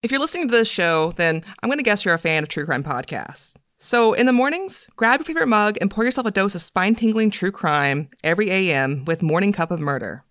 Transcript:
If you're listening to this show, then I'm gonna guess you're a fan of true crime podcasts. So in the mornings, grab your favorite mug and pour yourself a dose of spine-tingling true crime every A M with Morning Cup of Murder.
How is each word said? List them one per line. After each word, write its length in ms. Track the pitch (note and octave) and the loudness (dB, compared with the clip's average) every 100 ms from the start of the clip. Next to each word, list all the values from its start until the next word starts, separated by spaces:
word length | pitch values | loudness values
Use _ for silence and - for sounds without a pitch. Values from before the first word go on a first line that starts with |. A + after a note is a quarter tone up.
If 80 | A#3 | -2
you're 100 | C4+ | -2
listening 280 | D4+ F4 D4+ | -2 -2 2
to 40 | |
this 160 | A#3 A3 | 2 2
show, 440 | - E3+ D#3+ D#3+ | 0 0 2 0
then 300 | E3+ E3+ D#3+ E3 - | 0 0 0 -6 -8
I'm 80 | A3+ | -4
gonna 120 | C#4+ | -2
guess 220 | B3 G#3 | 0 0
you're 100 | F#3+ | 2
a 40 | E3 | 0
fan 240 | E3 D#3+ | 0 -2
of 60 | D3+ | -2
true 160 | - D3+ | -6 -4
crime 160 | C3+ | -4
podcasts. 720 | C#3+ B2 - - - - - - _ _ | -2 -6 -6 -10 -10 -12 -14 -18 _ _
So 340 | - A#3+ A3+ | -2 4 4
in 140 | - B3 | 4 4
the 80 | |
mornings, 520 | B3 C4 E4+ F#4+ - - - | 4 2 -2 -6 -8 -10 -2
grab 240 | A3+ C4+ | 2 2
your 40 | |
favorite 240 | D#4 D#4+ D4+ | 0 -2 2
mug 300 | A3 G#3 G#3 | 4 2 0
and 100 | G3 | -2
pour 140 | G#3+ | 0
yourself 220 | A#3 C4 A#3+ | 0 0 -2
a 40 | |
dose 240 | G3 G3 | 0 0
of 60 | F#3+ | -2
spine-tingling 720 | - - F#3 A3+ A3+ A3 A3 | -4 -2 0 2 2 2 0
true 200 | - F3+ | 0 -4
crime 580 | G3 E3 D3 C#3+ C#3 D3+ _ | -2 -2 2 2 0 -4 _
every 280 | D#3+ F3 G#3+ | -2 0 2
A 200 | F#3+ F#3 | 0 0
M 360 | C#3+ C3+ C#3 C#3+ | 0 0 -2 -4
with 160 | E3 | 0
Morning 280 | E3 D#3+ G3 | 2 2 2
Cup 200 | G3+ E3 | 0 -2
of 100 | F3 | -2
Murder. 420 | D3 C#3 G#2+ G2 _ | -2 -4 -6 -12 _